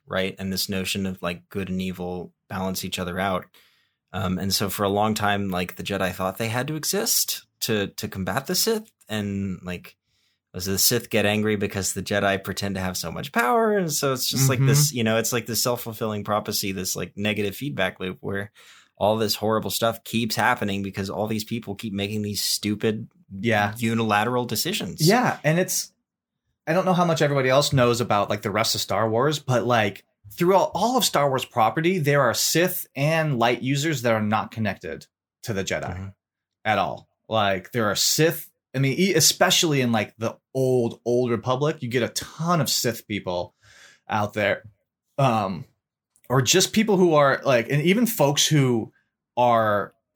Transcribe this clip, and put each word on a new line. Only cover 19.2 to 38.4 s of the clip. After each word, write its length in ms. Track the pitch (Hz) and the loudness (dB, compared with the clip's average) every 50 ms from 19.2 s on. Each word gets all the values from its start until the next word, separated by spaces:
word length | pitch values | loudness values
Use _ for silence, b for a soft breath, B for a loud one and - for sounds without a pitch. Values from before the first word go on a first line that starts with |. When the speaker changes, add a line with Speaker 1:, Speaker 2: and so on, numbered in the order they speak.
| 113 104 - | 0 -2 -2
Speaker 1:
horrible 340 | - 107 107 110 107 104 98 | -2 0 0 0 0 -2 -4
stuff 320 | - - 117 113 110 - | -2 -2 0 -2 -2 -4
keeps 320 | - - - 113 117 110 - | -6 -6 -4 -2 -2 -2 0
happening 480 | - 107 120 123 - 113 101 98 101 | 0 2 2 2 0 -2 -4 -4 -4
because 280 | 98 98 - 104 95 98 | -6 -6 -6 -6 -6 -6
all 180 | 73 90 107 107 | -4 -4 -4 -2
these 160 | 113 107 107 | -2 -4 -6
people 320 | - 117 117 - 101 98 | -6 -8 -8 -8 -10 -10
keep 160 | - - 107 | -10 -10 -8
making 300 | 95 98 101 101 107 107 | -6 -4 -4 -4 -4 -4
these 200 | 104 104 104 - | -6 -4 -4 -4
stupid 640 | - - - - - 104 107 101 - 110 107 113 113 - _ _ _ - 95 95 | -2 -2 -2 -2 -2 -2 -2 0 0 -2 -2 -2 -6 -12 _ _ _ -16 -10 -4
Speaker 2:
Yeah. 320 | 98 113 107 104 104 101 107 | 0 2 2 2 2 0 -2
Speaker 1:
unilateral 720 | 120 117 113 113 117 113 107 104 104 107 123 127 123 123 | -2 -2 -2 0 0 0 2 2 2 2 2 0 -2 -2
decisions. 600 | 113 110 107 - 170 214 - - 95 - - 151 | -2 -4 -4 -2 -4 -4 -4 -6 -8 -2 2 4
Speaker 2:
Yeah. 320 | 170 220 247 247 143 - - - | 4 4 4 4 0 0 0 0
And 160 | 151 156 180 | 2 2 2
it's, 320 | 185 180 - - - - _ _ _ _ _ _ _ _ _ _ _ _ _ _ _ | 0 0 -2 -4 -6 -8 _ _ _ _ _ _ _ _ _ _ _ _ _ _ _
I 60 | 151 | -2
don't 140 | 165 185 180 | 0 2 2
know 80 | 185 180 | 2 2
how 100 | 175 175 | 4 4
much 160 | 170 160 147 | 2 2 2
everybody 300 | 156 143 143 139 127 127 | 2 2 2 2 4 4
else 240 | 127 143 147 - 143 | 4 4 4 4 4
knows 260 | 131 120 120 120 113 | 4 4 4 4 2
about, 300 | 117 92 107 101 101 - | 2 2 2 2 2 0
like, 100 | 107 104 | -2 -4
the 100 | - 107 | -4 -2
rest 240 | 92 107 113 - - | 0 0 0 0 0
of 60 | 107 | -2
Star 300 | - - 98 98 113 110 | -4 -2 -2 0 0 0
Wars, 280 | 110 117 131 156 151 147 | 2 2 0 0 -2 -2
but, 280 | - 127 127 117 98 | -2 0 0 0 2
like, 360 | 120 123 113 104 104 95 - - _ _ _ _ - | 2 2 2 2 0 -2 -8 -14 _ _ _ _ -14
throughout 400 | - - 170 180 196 180 156 - | -4 0 2 4 4 4 4 2
all 240 | - 170 202 240 262 | 0 0 0 0 2
of 80 | 240 - | 2 2
Star 240 | - - 151 143 139 | 2 2 2 2 2
Wars 160 | 131 123 - | 0 -2 -4
property, 540 | - - 120 110 113 - 160 160 180 190 180 | -2 0 2 2 2 2 0 0 0 0 2
there 240 | 143 147 143 143 | 2 2 4 4
are 100 | 131 117 | 4 2
Sith 540 | 104 - - - - 160 180 180 180 - - - - | 2 0 0 0 2 2 2 0 -2 -4 -10 -10 -4
and 420 | 135 143 156 165 160 156 151 135 113 | -2 0 2 2 2 0 0 0 2
light 220 | 117 123 123 - | 2 2 2 0
users 400 | 113 131 143 143 147 165 151 123 | 0 -2 -2 0 0 -2 -2 0
that 140 | 117 120 113 | 0 2 2
are 80 | 110 | 2
not 280 | 107 104 110 104 92 - | 2 0 0 0 -2 -4
connected 560 | - 110 110 98 95 - - 80 73 73 - - _ _ _ _ _ _ | -6 -4 -4 -4 -4 -6 -8 -10 -12 -12 -14 -18 _ _ _ _ _ _
to 100 | - - | -8 -6
the 100 | 104 95 | -4 -4
Jedi 280 | 92 - 90 76 - 82 87 | -2 -2 -4 -4 -4 -6 -8
Speaker 1:
Mm-hmm. 120 | 92 98 98 - _ _ _ _ _ _ _ _ _ - | -8 -10 -12 -16 _ _ _ _ _ _ _ _ _ -2
Speaker 2:
at 140 | 110 107 98 | 0 2 2
all. 280 | 90 71 57 - - _ _ _ _ - | 2 0 -4 -8 -12 _ _ _ _ -2
Like, 440 | 110 110 101 98 98 92 92 - | 0 0 2 2 0 -2 -4 -4
there 120 | - 120 110 104 | -2 0 0 0
are 40 | 95 | 0
Sith, 560 | - - - - - 156 170 160 - | 0 0 0 2 2 2 2 0 -2